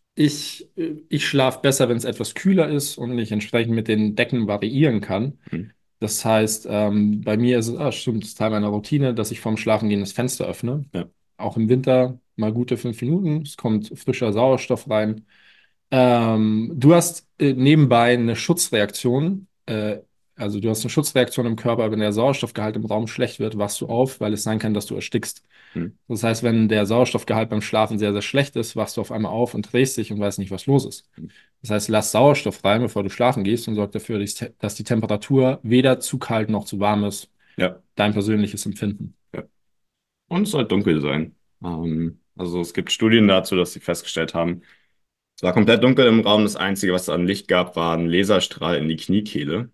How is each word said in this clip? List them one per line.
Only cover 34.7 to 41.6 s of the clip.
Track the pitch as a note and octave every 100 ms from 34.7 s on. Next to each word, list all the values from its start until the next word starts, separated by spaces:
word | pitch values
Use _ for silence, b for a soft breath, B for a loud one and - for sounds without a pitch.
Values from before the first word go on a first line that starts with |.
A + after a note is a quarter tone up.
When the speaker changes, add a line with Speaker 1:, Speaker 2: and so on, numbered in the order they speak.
Speaker 1:
die | -
Temperatur | G#2+ A#2 A2 G#2 - C3+ C3 -
weder | A2 A#2+ C3 B2+
zu | - C3
kalt | - A2+ A2
noch | G#2+
zu | - G2+
warm | G#2 G#2
ist. | G#2 G2 - _ b -
Speaker 2:
Ja. | F2+ - _
Speaker 1:
Dein | - G#2
persönliches | G#2 G2+ G#2+ G2+ G2+ -
Empfinden. | G#2 G#2+ G2+ - - _
Speaker 2:
Ja. | - - _ _ _ _ _ _ _ _
Und | F3
es | G3+
soll | D3+ A2
dunkel | F#2+ G2 D#2
sein. | D2 D2 D#2+ - _ _